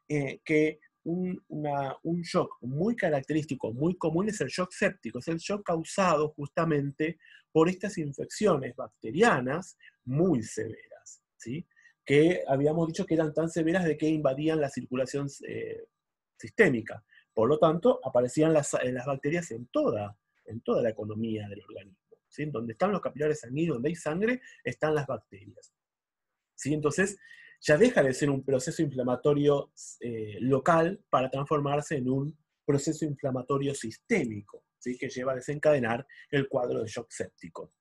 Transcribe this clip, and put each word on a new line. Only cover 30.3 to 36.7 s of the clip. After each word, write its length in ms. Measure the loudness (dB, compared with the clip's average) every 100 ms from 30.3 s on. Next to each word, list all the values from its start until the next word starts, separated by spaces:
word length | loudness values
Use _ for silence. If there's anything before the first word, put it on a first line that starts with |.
| -4
local 600 | 0 2 4 4 4 -2 0
para 220 | 0 2
transformarse 640 | -2 0 0 0 -2 -2
en 160 | -2 0
un 260 | -2 -2 -8 _ _
proceso 400 | 0 0 0 -4
inflamatorio 680 | -4 -4 -4 -4 -2 -2 -2
sistémico, 920 | -4 -8 -10 -2 0 0 -6 -12 -20 _ _
¿sí? 180 | -10 -8
Que 100 | -8
lleva 220 | -6 -4
a 60 | -4
desencadenar 680 | -4 0 4 4 2 -2 -6 -18 -4
el 160 | -2 0
cuadro 320 | -2 -2